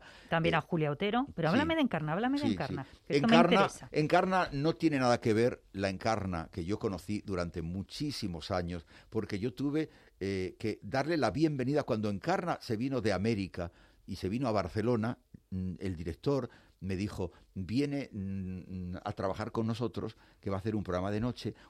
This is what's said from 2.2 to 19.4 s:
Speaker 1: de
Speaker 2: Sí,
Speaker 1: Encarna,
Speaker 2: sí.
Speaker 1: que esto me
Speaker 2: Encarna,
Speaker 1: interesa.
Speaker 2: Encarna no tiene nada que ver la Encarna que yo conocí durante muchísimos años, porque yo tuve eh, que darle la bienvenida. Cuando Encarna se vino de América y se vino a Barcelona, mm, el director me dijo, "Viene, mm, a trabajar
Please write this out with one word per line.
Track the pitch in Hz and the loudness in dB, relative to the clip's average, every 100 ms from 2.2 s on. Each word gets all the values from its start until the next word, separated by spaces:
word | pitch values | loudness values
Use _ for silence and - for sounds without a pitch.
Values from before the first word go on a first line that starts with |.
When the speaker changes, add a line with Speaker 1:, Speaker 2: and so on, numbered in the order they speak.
| 247 285 | 0 0
Speaker 1:
de | 294 | 0
Speaker 2:
Sí, | |
Speaker 1:
Encarna, | 185 143 - | 0 -2 -4
Speaker 2:
sí. | - - - | -8 -14 0
Speaker 1:
que | 143 | 4
esto | 226 | 8
me | 170 | 8
Speaker 2:
Encarna, | 170 196 | 8 6
Speaker 1:
interesa. | 190 - - | 4 0 -4
Speaker 2:
Encarna | - 151 175 185 185 160 | 0 4 4 4 2 0
no | 139 156 160 | 0 0 2
tiene | 160 139 | 2 4
nada | 127 120 | 4 4
que | 120 | 4
ver | 107 120 - _ | 4 4 0 _
la | 95 98 | -2 -2
Encarna | 92 113 110 95 85 78 | 0 0 0 0 -4 -4
que | - 85 | -6 -2
yo | 107 | -2
conocí | 113 90 - 104 - | -2 -4 -4 -6 -2
durante | 90 87 85 | -4 -2 -4
muchísimos | 82 95 90 - 147 - 98 82 - | -6 -6 -8 -6 -6 -4 -6 -6 -2
años, | 92 85 87 - - - | -2 -2 -6 -10 -20 -6
porque | 113 101 101 | -6 -4 -4
yo | 120 | -4
tuve | - 139 151 151 - - _ | -4 -2 -2 -4 -10 -20 _
eh, | 95 98 92 - | -4 -2 -4 -4
que | 107 - | -6 -4
darle | 104 131 139 170 | -2 -2 0 2
la | 113 | 0
bienvenida. | 98 160 139 123 147 | 2 2 2 0 0
Cuando | 131 113 104 | 2 0 0
Encarna | 101 - 196 175 143 | -2 -2 -2 -2 -6
se | - 107 | -4 -2
vino | 135 131 | -2 0
de | 107 | 0
América | 92 110 107 92 - 85 - - _ - | 2 2 0 -2 -4 -8 -8 -20 _ -12
y | 95 | -6
se | 95 | -2
vino | 117 135 | 0 2
a | |
Barcelona, | 107 90 107 107 120 110 - _ - _ | 2 0 0 2 2 0 -4 _ -20 _
mm, | 92 92 85 | -6 -4 -4
el | 95 82 | -6 -4
director | 85 78 139 139 123 - - _ | -6 -2 0 0 -2 -12 -20 _
me | 95 92 | -4 -2
dijo, | 101 - 90 - - 95 | -2 -4 -6 -8 -12 -10
"Viene, | 87 117 143 143 127 | -2 0 0 -2 -6
mm, | 104 95 98 92 92 - 92 90 90 | -6 -6 -6 -6 -8 -8 -8 -8 -6
a | 101 | -6
trabajar | - 95 95 | -4 -4 -4